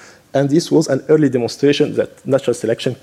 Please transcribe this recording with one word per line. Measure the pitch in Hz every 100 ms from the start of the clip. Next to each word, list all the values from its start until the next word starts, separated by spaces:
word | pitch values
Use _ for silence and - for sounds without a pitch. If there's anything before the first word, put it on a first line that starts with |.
| - - _ 135
And | 139
this | 151 -
was | 147 156
an | 135 -
early | 156 139
demonstration | 123 117 - 143 143 143 110
that | - - 131
natural | 131 -
selection | 117 107 117 131 120